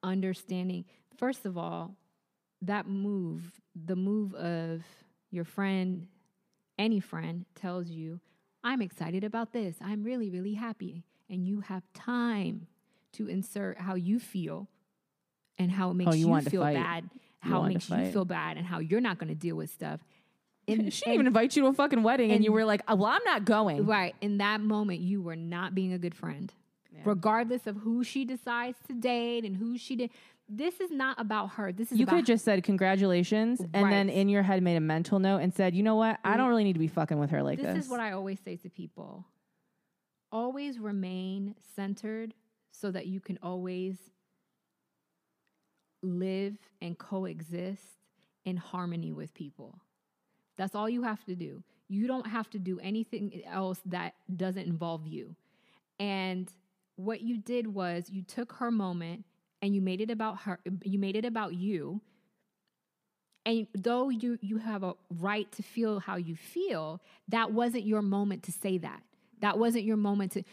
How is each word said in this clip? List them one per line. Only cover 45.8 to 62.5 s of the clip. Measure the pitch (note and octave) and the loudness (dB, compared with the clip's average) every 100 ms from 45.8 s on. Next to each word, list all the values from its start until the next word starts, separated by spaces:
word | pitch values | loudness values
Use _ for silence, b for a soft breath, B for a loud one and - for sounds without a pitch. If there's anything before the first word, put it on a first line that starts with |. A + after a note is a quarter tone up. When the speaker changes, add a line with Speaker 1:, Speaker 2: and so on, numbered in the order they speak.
| _ _ | _ _
Speaker 1:
live | F#3 F3 F#3 F#3+ G3 G#3 _ _ | -6 -2 -2 -2 -4 -6 _ _
and | F3 E3+ | -12 -12
coexist | - G3 F#3 E3 D#3+ F3 F#3 G3 - - _ _ _ _ - | -8 -6 -6 -8 -10 -8 -6 -8 -14 -20 _ _ _ _ -6
in | F3+ | -6
harmony | - F#3 F3 E3+ D#3+ | -6 -6 -4 -4 -6
with | D#3 D#3 | -8 -12
people. | _ C#3+ - A#2 F#3 _ _ _ _ _ _ _ - | _ -16 -14 -20 -20 _ _ _ _ _ _ _ -8
That's | F#3+ G#3 | -6 -2
all | G#3+ | -2
you | A#3+ | -2
have | A#3+ G#3+ - | -2 -6 -8
to | F3+ | -8
do. | D#3+ C#3 - _ _ | -8 -12 -18 _ _
You | G3 A#3+ | -2 0
don't | B3+ A3 | -2 -4
have | A3+ A3 | -6 -6
to | G#3+ | -6
do | F#3 F#3 | -6 -6
anything | F#3+ G#3+ A3 - G3+ F3+ - | -4 -4 -4 -6 -6 -8 -8
else | F3 F#3+ F#3 F#3 | -4 -4 -6 -6
that | F3 E3+ - - | -6 -6 -8 -10
doesn't | F#3 F#3 F#3+ F3 | -4 -2 -4 -4
involve | E3 E3+ E3 D#3 | -4 -4 -6 -8
you. | D#3 - E3+ _ _ _ _ _ _ | -12 -12 -18 _ _ _ _ _ _
And | G3+ G3 F#3 F#3 F3+ - _ _ _ - | -4 -2 -2 -4 -6 -12 _ _ _ -8
what | F#3+ A3 | -6 -4
you | A3+ A#3 | -4 -6
did | G#3 B3 A3 | -2 -2 -2
was | G3 F3+ E3+ F3 | -2 -2 -4 -6
you | G3 | -10
took | F3+ - A#3 | -8 -8 -8
her | - A#3+ | -6 -2
moment | A3+ F#3+ F3 E3+ F3 - _ _ _ | 0 -2 -4 -8 -12 -14 _ _ _
and | G3+ G3+ | -2 0
you | |
made | F#3+ F#3 | 0 -2
it | A3 | -4
about | A3+ A3 G#3 | -2 -4 -6
her. | - F3+ - F#3+ | -8 -8 -6 -6
You | G3 G3 | -2 0
made | G3 G3+ | 0 0
it | A#3 | -2
about | A3+ G3+ F3 | -4 -4 -4
you. | F#3+ F#3+ C#3+ G3 _ _ _ _ _ | -2 -2 -4 -8 _ _ _ _ _